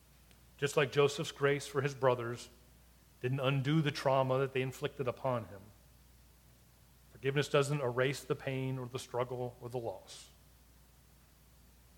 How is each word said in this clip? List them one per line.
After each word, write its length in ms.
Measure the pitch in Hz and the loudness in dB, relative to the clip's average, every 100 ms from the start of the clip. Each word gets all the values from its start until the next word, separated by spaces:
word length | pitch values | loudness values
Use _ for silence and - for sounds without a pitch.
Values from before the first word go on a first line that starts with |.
| - - - - - - | -20 -20 -20 -20 -20 -4
Just 180 | 139 - | 0 2
like 160 | 139 | 2
Joseph's 400 | 143 143 156 160 | 4 4 2 -8
grace 340 | - 143 143 - | 0 0 0 -2
for 140 | 143 | -2
his 140 | 139 | -2
brothers 560 | 131 131 123 117 120 - - - - - - - - | 2 4 4 -2 -6 -12 -20 -20 -20 -20 -20 -20 -6
didn't 200 | 127 135 | -2 0
undo 400 | 131 143 131 160 | 2 2 4 2
the 100 | 147 | 2
trauma 460 | 143 139 135 131 131 | 0 2 4 4 2
that 140 | 135 | 2
they 100 | 131 | 0
inflicted 440 | 127 - 143 - 127 | -2 -4 -6 -2 -4
upon 360 | - 135 120 | -2 -2 -2
him, 180 | 98 98 101 - - - - - - - - - - - - - - | -4 -14 -18 -20 -20 -20 -20 -20 -20 -20 -20 -20 -20 -20 -20 -20 -20
forgiveness 340 | - 135 143 135 | -4 0 0 4
doesn't 340 | 147 135 147 | 2 4 0
erase 420 | 123 123 127 135 | 0 2 0 0
the 120 | - | -6
pain 440 | 135 139 131 131 131 | -4 -2 -4 -4 -4
or 100 | 123 | -6
the 80 | 123 | -10
struggle 560 | - 120 123 123 123 117 | -6 -4 -4 -4 -8 -8
or 80 | 120 | -8
the 100 | 123 | -6
loss. 480 | 113 95 - - - - - - - - - - - - - - - - - - - | -6 -10 -16 -20 -20 -20 -20 -20 -20 -20 -20 -20 -20 -20 -20 -20 -20 -20 -20 -20 -20